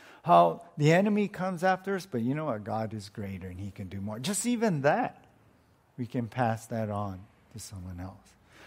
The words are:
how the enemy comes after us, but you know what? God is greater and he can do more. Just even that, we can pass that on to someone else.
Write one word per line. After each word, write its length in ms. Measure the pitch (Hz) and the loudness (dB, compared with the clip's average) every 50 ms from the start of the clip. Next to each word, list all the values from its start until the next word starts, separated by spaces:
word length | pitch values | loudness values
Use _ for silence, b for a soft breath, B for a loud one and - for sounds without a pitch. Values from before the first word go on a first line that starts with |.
| B B B B | B B B B
how 400 | B 160 175 170 175 170 160 - - - - | B 8 8 10 10 8 4 -2 -8 -12 -2
the 160 | 156 147 156 | 4 6 6
enemy 340 | 165 185 202 214 202 208 202 | 8 8 6 4 2 2 0
comes 380 | - - - 185 190 185 156 180 | 0 -2 -4 -4 -4 -2 2 2
after 320 | 190 185 185 190 196 196 | 2 2 2 0 -4 -4
us, 100 | 180 - | -4 -4
but 160 | - - 117 | -4 -4 -2
you 120 | 113 123 143 | 0 0 0
know 100 | 156 156 | 0 -2
what? 200 | 147 113 104 101 | -2 -4 -4 -4
God 300 | 107 110 110 110 104 110 | -4 -2 -2 -2 -4 -6
is 140 | 107 98 - | -8 -10 -10
greater 400 | - 113 101 98 98 90 92 92 | -10 -8 -8 -8 -8 -8 -10 -10
and 100 | 90 90 | -10 -10
he 120 | 101 98 | -10 -10
can 180 | - - 98 87 | -10 -10 -10 -8
do 120 | 101 98 | -8 -6
more. 180 | 98 107 107 117 | -6 -6 -6 -6
Just 280 | 131 180 208 - - | -4 -4 -4 -2 0
even 360 | 240 247 220 233 214 165 139 | 0 0 2 2 2 2 0
that, 420 | 131 147 180 226 262 - - - - - _ _ _ - _ _ _ _ _ _ _ _ _ | 0 0 -2 -2 -4 -6 -8 -14 -20 -20 _ _ _ -20 _ _ _ _ _ _ _ _ _
we 100 | - 120 | -10 -10
can 220 | 110 - 127 120 107 | -6 -6 -6 -6 -6
pass 380 | - 127 123 113 113 110 - | -2 0 0 0 0 -2 -6
that 240 | - 120 113 110 104 | -8 -6 -4 -4 -4
on 300 | 104 101 104 98 95 92 101 - _ _ _ _ | -4 -6 -6 -8 -10 -12 -16 -20 _ _ _ _
to 60 | - 107 | -18 -16
someone 420 | - - 101 95 87 92 90 87 | -16 -14 -14 -14 -12 -12 -10 -10
else. 340 | 90 95 98 - - - - _ B B B B B | -12 -12 -14 -18 -20 -20 -20 _ B B B B B